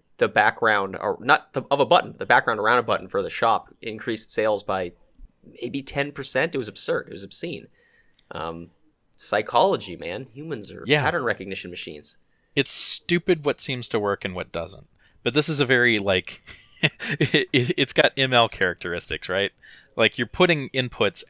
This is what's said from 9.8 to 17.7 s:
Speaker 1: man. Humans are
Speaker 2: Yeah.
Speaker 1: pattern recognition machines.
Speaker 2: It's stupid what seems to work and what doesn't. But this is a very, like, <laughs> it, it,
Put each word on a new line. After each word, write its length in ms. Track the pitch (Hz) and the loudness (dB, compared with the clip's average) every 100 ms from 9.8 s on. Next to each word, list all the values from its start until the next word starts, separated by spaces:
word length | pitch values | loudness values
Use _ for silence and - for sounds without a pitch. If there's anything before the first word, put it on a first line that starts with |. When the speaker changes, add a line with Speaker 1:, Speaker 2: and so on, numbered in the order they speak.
| 101 82 | -4 -10
Speaker 1:
man. 320 | 82 104 123 | -8 -8 -10
Humans 380 | 127 160 120 95 | -14 -10 -10 -10
are 120 | 95 107 | -8 0
Speaker 2:
Yeah. 160 | 147 | 2
Speaker 1:
pattern 200 | 135 170 | 2 0
recognition 460 | 120 98 95 95 90 | -2 -2 -6 -10 -10
machines. 480 | 87 - 76 - - _ _ _ | -12 -12 -14 -18 -20 _ _ _
Speaker 2:
It's 180 | - - | -2 -2
stupid 720 | - - - - 175 - 170 143 | -2 -2 -4 -2 0 2 0 0
what 160 | - | -2
seems 260 | - 123 113 | -4 -6 -4
to 100 | 110 | -2
work 260 | 101 98 98 | -2 -2 -4
and 100 | 90 | -8
what 160 | 82 | -8
doesn't. 360 | 85 82 - - _ _ _ | -8 -8 -12 -20 _ _ _
But 100 | 120 | -2
this 140 | 139 151 | 0 2
is 140 | 143 | 2
a 40 | 127 | 4
very, 340 | 127 120 107 | 4 4 4
like, 420 | 98 92 - - - - | 2 0 -2 -12 -20 -20
<laughs> 200 | - - | -20 -4
it, 680 | 151 - - 156 151 151 - | -4 -2 -6 -2 0 0 2
it, 200 | 131 123 | 0 0